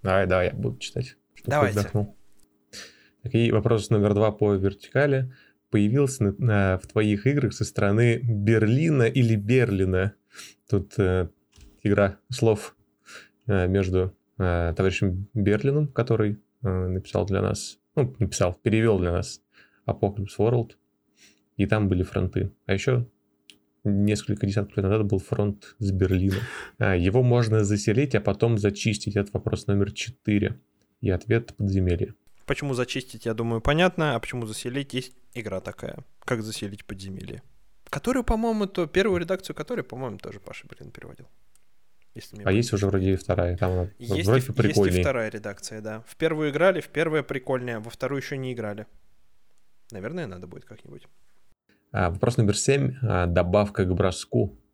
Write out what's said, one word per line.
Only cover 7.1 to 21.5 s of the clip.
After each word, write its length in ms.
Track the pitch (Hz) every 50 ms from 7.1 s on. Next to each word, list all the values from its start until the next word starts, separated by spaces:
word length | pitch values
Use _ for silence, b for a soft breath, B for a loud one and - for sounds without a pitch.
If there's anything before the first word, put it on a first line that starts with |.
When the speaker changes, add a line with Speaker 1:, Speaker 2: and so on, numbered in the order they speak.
| 104 101 - 131
Speaker 1:
играх 240 | 143 143 135 104
со 120 | - - 113
стороны 540 | - - - 104 101 101 110 120 120 117 113 127
Берлина 800 | 117 113 101 101 104 113 110 110 104 117 135 160 165 156 135 117
или 320 | 113 113 135 123 113 113
Берлина? 760 | 104 101 104 123 131 120 104 98 95 95 92 92 92 92 101 - _ _ B B B B B B B _ _
Тут, 260 | - 98 95 - - -
э, 300 | 101 92 92 92 90 85 _ _ _ _ _ - - - _ _ _
игра 340 | 107 101 101 101 98 98 - _ _
слов, 460 | 127 - 117 113 107 107 - - _ _ _ _ _ _ B B B B B B B _ _
э, 220 | - 101 95 90 92
между, 480 | 95 98 95 90 92 92 90 92 - _ _ _ _
э, 380 | - 95 90 87 87 85 85 85
товарищем 520 | - 95 95 95 - - 98 87 92 101 -
Берлиным, 540 | _ 110 101 98 104 104 139 135 139 151 151
который, 540 | 147 - - 120 - 117 110 107 104 104 - _ _ _ _ -
э, 220 | 98 92 92 92 92
написал 360 | 92 95 - - - 98 95
для 160 | 98 95 98
нас, 380 | 98 98 104 - - - - _ _ _ _
ну, 220 | - 135 123 - -
написал, 340 | 104 87 - - 98 90 90
перевёл 440 | _ _ 113 101 110 110 117 107 95
для 140 | 90 87
нас 280 | 85 90 - - - - _ b b b b b b b b
Apocalypse 500 | - - - - 98 98 104 98 98 - -
World, 340 | 101 113 123 123 117 117 - _ _ _ _ _ _ _ b b b b b b _ _